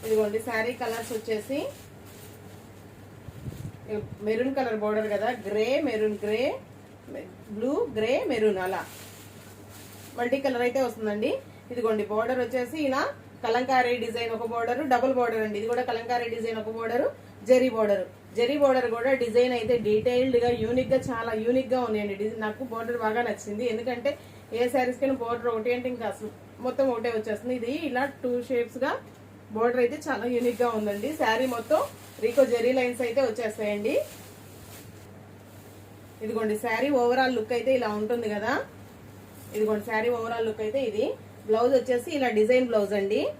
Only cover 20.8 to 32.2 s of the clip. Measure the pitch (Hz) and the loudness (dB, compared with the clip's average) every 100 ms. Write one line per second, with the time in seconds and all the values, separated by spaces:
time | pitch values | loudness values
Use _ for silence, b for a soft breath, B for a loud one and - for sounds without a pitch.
20.8 | 262 262 262 233 233 220 220 262 254 254 | 2 2 0 -4 -2 -2 2 2 2 0
21.8 | 240 214 208 196 214 226 214 208 262 226 | 0 0 -2 -2 -4 -2 -6 -4 -8 -6
22.8 | 233 240 214 220 233 208 - 208 240 220 | -4 -2 0 0 0 -4 -6 -4 -2 -2
23.8 | 240 240 277 302 B B B 220 247 262 | -4 -2 -2 -4 B B B -2 2 2
24.8 | 247 247 277 262 233 233 240 220 220 247 | 0 0 0 0 -2 -2 0 0 0 -2
25.8 | 247 247 214 - 214 - - - 247 247 | -2 -4 -6 -6 -10 -12 -20 -6 -6 2
26.8 | 269 226 233 226 220 208 240 254 226 294 | 2 2 0 -2 -2 -4 -2 -2 -2 -2
27.8 | 320 247 277 - 254 247 240 247 226 254 | -2 0 -2 -2 -2 -2 0 -2 -2 -2
28.8 | 269 523 - - - - - 214 233 247 | -2 -2 -8 -20 -20 -20 -8 0 2 4
29.8 | 240 294 311 254 240 247 240 220 240 220 | 2 0 -4 -2 0 2 2 2 2 2
30.8 | 208 202 240 311 247 226 262 233 226 311 | -2 -2 -4 0 2 2 2 -2 2 2
31.8 | 571 - - - | 2 -6 -18 -2